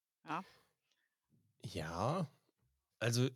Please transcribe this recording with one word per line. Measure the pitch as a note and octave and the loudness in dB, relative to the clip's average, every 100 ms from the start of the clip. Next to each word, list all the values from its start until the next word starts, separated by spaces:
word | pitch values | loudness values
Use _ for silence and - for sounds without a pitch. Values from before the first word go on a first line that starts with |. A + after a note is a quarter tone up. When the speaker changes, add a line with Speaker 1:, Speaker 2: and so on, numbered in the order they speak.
| _ _ D#3 | _ _ -6
Speaker 1:
Ja? | D#3+ - - _ _ _ _ _ _ _ _ _ _ | -6 -6 -16 _ _ _ _ _ _ _ _ _ _
Speaker 2:
Ja, | - F2 D#2 E2+ A2+ F#3 D#3+ - _ _ _ _ _ - | -8 -6 -4 0 0 0 -2 -8 _ _ _ _ _ -2
also | A2+ A#2+ B2+ | 0 2 2